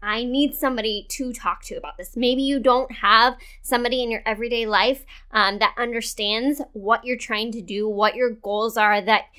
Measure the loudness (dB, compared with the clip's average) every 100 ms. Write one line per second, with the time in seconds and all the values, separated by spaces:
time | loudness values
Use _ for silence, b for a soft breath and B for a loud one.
0 | -6 -4 -2 0 0 0 -2 -2 -4 -4
1 | -8 -8 -8 -4 -4 -4 -8 -12 -12 -14
2 | -12 -2 0 2 0 2 4 4 0 -2
3 | 4 6 6 0 B B -2 0 0 -2
4 | -2 -4 -4 -4 -4 -2 2 2 4 0
5 | -6 B B 0 2 2 0 0 -4 -4
6 | -6 -4 -2 0 0 -2 -6 -8 -2 -2
7 | 0 -6 -4 -4 -4 -8 -8 -4 -2 2
8 | 0 2 -2 -2 -4 -2 -2 2 2 2
9 | 4 2 2